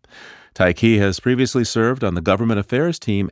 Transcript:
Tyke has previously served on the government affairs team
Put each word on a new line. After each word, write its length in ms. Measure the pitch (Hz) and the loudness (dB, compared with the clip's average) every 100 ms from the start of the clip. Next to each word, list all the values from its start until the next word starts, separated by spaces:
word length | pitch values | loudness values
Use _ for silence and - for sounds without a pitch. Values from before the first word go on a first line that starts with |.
| _ - - - - - | _ -20 -20 -20 -10 0
Tyke 240 | 92 90 | 0 2
has 400 | 113 107 98 90 | 2 4 2 0
previously 440 | 123 127 127 131 | -2 0 0 0
served 400 | 113 120 113 131 | -2 0 0 0
on 120 | 107 87 | -4 -2
the 60 | |
government 380 | 82 98 117 104 | 0 0 2 -2
affairs 380 | 98 123 170 165 | -2 -2 -2 -4
team 320 | - 101 101 | -4 -4 -4